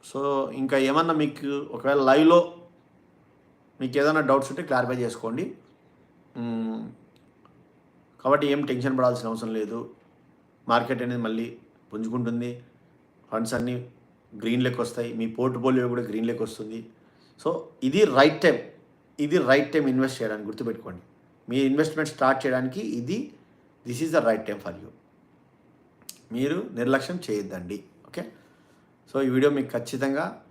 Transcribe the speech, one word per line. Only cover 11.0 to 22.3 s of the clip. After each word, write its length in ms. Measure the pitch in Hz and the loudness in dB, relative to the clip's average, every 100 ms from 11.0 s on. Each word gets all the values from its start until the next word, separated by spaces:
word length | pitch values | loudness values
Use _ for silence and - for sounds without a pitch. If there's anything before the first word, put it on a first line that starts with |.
అనేది 200 | 123 120 | -2 -4
మళ్ళీ 360 | 113 110 117 117 _ _ _ | -2 -4 -6 -10 _ _ _
పుంజుకుంటుంది, 680 | 107 113 123 117 117 120 120 - _ _ _ _ _ _ | -10 -6 -4 -4 -4 -6 -10 -18 _ _ _ _ _ _
ఫండ్స్ 220 | 110 113 | -4 -2
అన్నీ 220 | 120 120 123 123 _ _ _ _ | -2 -4 -4 -8 _ _ _ _
గ్రీన్లోకి 480 | 107 110 123 127 120 | -8 -2 0 0 0
వస్తాయి, 320 | 117 - 117 | -6 -4 -6
మీ 140 | 113 113 | -4 -6
పోర్ట్‌ఫోలియో 600 | 110 127 123 127 127 123 | -2 -2 0 2 2 2
కూడా 140 | 120 | -2
గ్రీన్లోకి 420 | 110 107 117 113 | -4 -2 -2 -2
వస్తుంది. 360 | 110 - 110 113 113 _ _ _ _ _ | -6 -8 -12 -12 -14 _ _ _ _ _
So, 80 | 160 170 - - | -4 -4 -8 -4
ఇది 220 | 131 170 208 | 0 4 6
రైట్ 360 | 131 147 151 | 8 6 6
టైమ్, 180 | 175 117 - - _ _ _ - | 4 2 -4 -18 _ _ _ -4
ఇది 180 | 147 175 | 0 2
రైట్ 360 | 127 139 147 | 6 4 4
టైమ్ 160 | 160 135 | 2 2
ఇన్వెస్ట్ 320 | 127 131 - | 2 0 -2
చేయడానికి, 260 | 113 107 104 | -6 -6 -8
గుర్తుపెట్టుకోండి. 560 | 107 117 110 95 90 - _ _ _ - | -8 -6 -6 -10 -16 -18 _ _ _ -4
మీ 120 | 123 | 0
ఇన్వెస్ట్‌మెంట్ 500 | 135 143 151 156 156 | 2 4 0 0 -6
స్టార్ట్ 360 | - 131 | 2 2